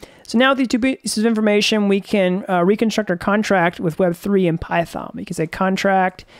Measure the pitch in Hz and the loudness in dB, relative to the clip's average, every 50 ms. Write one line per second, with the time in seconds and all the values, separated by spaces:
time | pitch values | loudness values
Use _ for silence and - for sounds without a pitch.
0 | - - - - - - - 226 262 269 277 247 269 220 - 233 226 262 262 - | -20 -20 -20 -20 -14 -2 0 2 4 4 4 2 0 0 0 0 0 0 -2 -2
1 | - 214 - 214 214 233 226 214 214 208 208 208 214 - 220 214 208 202 196 202 | -6 -6 -4 0 0 0 2 2 2 2 2 2 2 2 0 0 2 2 2 0
2 | 190 - - 208 185 180 180 190 - - 190 175 175 185 214 214 233 220 - - | 0 0 0 0 2 2 0 -2 -2 -2 0 2 2 2 2 2 2 0 0 -2
3 | 208 - 175 170 - - 196 214 214 - 202 185 165 175 - - 190 170 156 - | -2 -2 -4 -4 -2 0 0 0 2 2 2 2 2 0 0 -2 -4 -4 0 0
4 | 190 175 170 - - 202 202 190 185 170 160 165 - - 175 175 170 - - - | 0 0 0 -2 -2 0 2 2 2 2 0 -2 -4 -4 -2 -2 -2 -2 -6 -10
5 | - - - - 196 - 175 - 160 160 - - 190 190 190 190 - 196 190 190 | -10 -10 -10 -12 -10 -10 -6 -6 -6 -6 -4 -2 -2 -2 -2 0 0 2 2 2
6 | 185 185 - - - _ - - | 2 0 -2 -6 -20 _ -20 -20